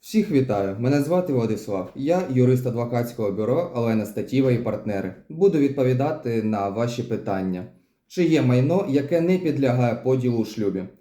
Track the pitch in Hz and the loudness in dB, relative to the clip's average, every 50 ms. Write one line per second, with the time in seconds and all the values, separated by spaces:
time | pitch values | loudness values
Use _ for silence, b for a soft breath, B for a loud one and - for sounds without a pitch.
0 | _ - - 220 196 - 165 135 127 - 104 101 98 95 98 110 117 127 143 143 | _ 0 0 0 0 2 2 2 2 2 0 -2 0 -2 -4 -2 0 2 2 2
1 | 139 147 175 180 180 175 139 123 113 110 110 95 - - 101 95 90 - - - | 2 2 0 0 0 0 0 0 0 0 -2 -4 -4 -6 -6 -6 -6 -8 -8 -6
2 | 135 147 170 180 185 - 131 127 123 123 127 127 123 123 110 117 117 120 123 120 | 0 0 0 0 0 0 2 4 4 4 4 2 0 -2 -2 -2 -4 -2 -2 -2
3 | 120 117 - - 110 101 95 104 107 113 127 160 175 - - 120 117 113 113 110 | -4 -4 -4 -4 -4 -4 -2 -2 -2 0 0 0 -2 -4 -4 -2 0 0 0 0
4 | 104 - - 113 101 - - 135 131 131 123 113 117 117 107 - - 110 101 98 | -2 -2 -6 -8 -6 -2 0 2 2 2 2 2 0 -4 -4 -4 -6 -4 -4 -4
5 | 92 95 90 - - _ 160 160 190 202 160 156 139 139 135 143 131 127 127 123 | -4 -6 -10 -12 -18 _ -2 2 2 4 4 4 2 0 2 2 2 2 2 2
6 | 139 151 156 - - 123 117 113 107 110 107 101 98 101 98 110 117 120 123 - | 0 -2 -2 -4 -4 -2 -2 0 0 0 -2 0 -2 -2 -2 -2 -2 -2 -2 -6
7 | 120 - 113 98 - 107 98 95 95 95 92 90 92 123 - _ _ _ _ _ | -4 -4 -4 -6 -4 -4 -4 -2 -2 -4 -4 -4 -8 -12 -18 _ _ _ _ _
8 | _ _ - 185 180 160 160 147 131 123 123 123 127 147 170 190 202 - 135 143 | _ _ -2 0 2 4 4 4 4 4 4 4 4 4 2 0 0 0 0 0
9 | 135 - 170 165 170 175 185 180 180 160 135 131 139 127 123 127 123 120 110 - | 0 2 0 2 2 2 2 2 0 -2 0 2 2 2 2 2 2 2 0 0
10 | - 127 131 131 123 123 117 113 110 - - 113 107 98 90 95 90 - - _ | 0 0 0 2 2 0 0 0 -2 -4 -4 -2 -2 -2 -2 -2 -6 -8 -14 _